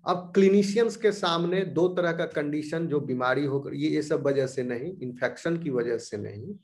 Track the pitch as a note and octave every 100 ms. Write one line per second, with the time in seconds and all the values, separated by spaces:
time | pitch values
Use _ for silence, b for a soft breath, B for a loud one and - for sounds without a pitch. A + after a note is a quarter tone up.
0 | - F3+ - G3 F#3+ G3+ G3 A3 A3+ G#3
1 | G#3+ G3+ F3+ E3+ E3+ F#3 F#3 C#3 F3+ F3+
2 | F3 E3 D#3+ D#3 D3 D3+ D3 E3 E3 C#3+
3 | - B2+ B2+ C3 C#3+ C#3 C#3 C#3 D3+ D3+
4 | D3+ D#3 C#3 C#3 C3 C3 B2 A#2+ D#3 F#3+
5 | B2+ B2 B2 - E3+ E3+ E3 B2 A#2+ A2+
6 | - G#2 G#2 G#2 D3 G3+